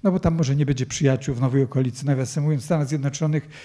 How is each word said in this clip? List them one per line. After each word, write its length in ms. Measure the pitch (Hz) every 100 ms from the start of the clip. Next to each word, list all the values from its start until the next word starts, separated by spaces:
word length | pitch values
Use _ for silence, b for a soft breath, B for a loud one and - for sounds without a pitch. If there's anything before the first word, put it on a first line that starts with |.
No 80 | 202
bo 80 | 180
tam 160 | 175 165
może 200 | 135 139
nie 100 | 143
będzie 200 | 131 131
przyjaciół 500 | - 139 131 135 120
w 60 |
nowej 220 | 131 135
okolicy. 420 | 131 135 131 113 143
Nawiasem 380 | 131 131 -
mówiąc, 180 | 147 147
w 40 | -
Stanach 220 | 165 139
Zjednoczonych, 640 | 151 139 - 156 151 - B